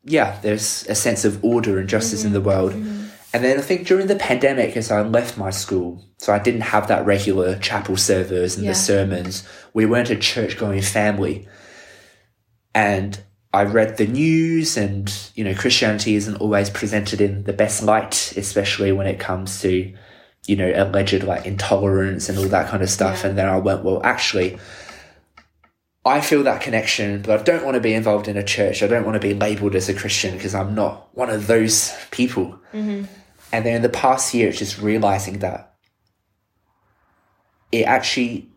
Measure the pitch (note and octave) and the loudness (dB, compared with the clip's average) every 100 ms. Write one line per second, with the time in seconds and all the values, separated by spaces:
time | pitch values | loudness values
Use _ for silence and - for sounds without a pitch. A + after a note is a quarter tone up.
0 | - D3+ G2+ G2 G#2+ A2 - - - - | 0 2 2 0 -2 -2 -2 -6 -4 -2
1 | A#2+ G2+ G#2+ G2+ A2+ A#2+ A2 F#2+ G2 A2 | 0 2 0 2 0 2 2 -2 0 -2
2 | A2+ G#2 G#2+ G2+ G2 F#2+ F#2+ G2 G#3+ - | -2 -2 0 0 2 2 0 -2 -8 -8
3 | - - - A#2+ B2+ C#3 C#3 F3+ F3 F#3 | -12 -18 -6 0 2 2 0 -2 2 2
4 | F#3+ G3 - B2 C#3 C3+ A2+ A#2+ A2 G#2+ | 2 0 0 2 2 2 0 -2 0 0
5 | G#2+ A#2 A#2+ - F#2+ F#2+ - F#2 F2 F2 | 4 2 0 -6 -4 -4 -2 -2 -2 -8
6 | - _ - G#2 G#2 A#2+ G#2 G#2 G#2 G#2 | -18 _ 0 2 2 0 0 0 2 0
7 | G2+ G2 G2+ F#2+ F2+ F#2+ - G2+ - F#2+ | 2 2 2 0 0 -2 -4 -4 -2 -2
8 | - F#2+ F#2 F2+ F2+ F#2+ G2+ F#2+ - G2+ | 2 2 2 0 -2 -2 -2 0 2 2
9 | F#2+ F2+ F2+ F#2+ - - - A2 A2 A#2+ | 2 -2 -6 -10 -12 -20 -6 0 2 2
10 | A#2+ G#2+ - B2 G#2+ - G#2+ G2 G2 A2 | 2 0 0 -2 -4 -2 -2 -2 0 0
11 | G#2 G2+ E2+ - - - - - - - | 0 0 -2 -4 -12 -20 -20 -20 -20 -20
12 | - _ _ _ _ _ _ A2 G#2 G2 | -20 _ _ _ _ _ _ 2 2 2
13 | G2+ G2 - _ _ G2 G2+ A2 G#2+ - | -2 -8 -16 _ _ 0 4 4 2 2
14 | G#2+ C3 D#3+ D#3+ E3 E3 D#3 - G2+ G2 | 0 2 2 2 2 0 0 -2 -2 -2
15 | G2 - - - G2+ F#2+ B2+ - A2+ G#2 | -4 -8 -10 -6 -4 0 2 2 2 0
16 | A2+ G#2 G#2 G2+ G#2 G2+ G2+ - G#2+ G#2+ | 0 0 0 -4 0 2 0 -4 -2 -2
17 | G2+ G#2 G2+ G2 G2+ G2+ G#2+ - G#2+ A2 | -2 0 0 0 -4 0 0 2 2 2
18 | - - - G2+ G2+ G#2 G2 - G2 F#2+ | 2 -4 -4 -6 -2 -2 0 0 2 2
19 | F#2+ - - F#2 F#2+ - F#2+ F#2 F#2+ - | 0 -4 -4 -6 -6 -2 0 0 -2 -12
20 | - - _ _ - G2 F#2 F#2+ G2 G2 | -20 -20 _ _ -2 0 2 2 2 2
21 | G2 F#2+ F#2 F2 F#2 F#2+ - G2 G2+ F#2+ | 2 0 0 -4 -4 -6 0 2 4 2
22 | F#2+ F#2 - F#2+ F#2+ F#2+ E2 G2 F#2 - | 0 -2 -4 -2 0 0 0 -2 -2 0
23 | G2 F#2 G2 G2 F#2+ F#2+ G2 F#2+ F#2 F#2+ | 0 0 -2 0 2 2 0 0 0 0
24 | - A#2+ - G2 F#2 F#2 - - - - | 0 0 -2 0 -2 -4 -18 -20 -20 -20
25 | - _ _ - _ _ _ _ _ _ | -20 _ _ -20 _ _ _ _ _ _
26 | - D3 D3 D3 C3 - C3+ A2 A2 - | 0 2 4 4 4 0 -2 -2 -2 -2
27 | G2+ G2+ G2+ G#2+ G#2 - C3+ B2+ A2 A2 | -2 -4 0 2 2 0 0 0 2 0
28 | A2 G#2 G#2 G2+ G2 - G2 - G2+ A#2 | 2 0 0 -4 -2 0 0 2 2 2
29 | G#2+ G#2+ G2+ G2+ G#2 G#2 G2+ F#2+ F#2+ F#2+ | 2 0 0 0 0 0 0 0 -2 -4
30 | G2+ - F#2+ F#2 F#2+ G2 F#2+ G#2+ G2+ - | -2 -2 -2 -4 -4 -4 -2 0 -2 -4
31 | - - B2 G#2+ G2+ A2+ A2 G#2+ - - | -14 -6 -4 -2 2 4 4 0 -2 -8
32 | - - B2 - - - _ G#3+ G#3 G3+ | -12 -2 -2 0 -4 -8 _ -6 -4 -4
33 | G3 - _ _ - A2+ A#2 A#2 A#2+ - | -8 -16 _ _ -6 -2 0 2 0 2
34 | C3 C3+ - A#2+ G#2+ - G2 G2+ G#2 A2 | 2 2 0 2 2 0 -6 -2 0 2
35 | G2+ F#2+ G2 G2+ G2 - - _ _ _ | 2 2 -2 -6 -6 -6 -14 _ _ _
36 | _ _ _ _ _ _ _ _ _ _ | _ _ _ _ _ _ _ _ _ _
37 | _ _ _ _ _ _ _ A#2 - B2+ | _ _ _ _ _ _ _ 0 2 2
38 | - - A#2+ G#2 - | 0 -2 -2 -4 -12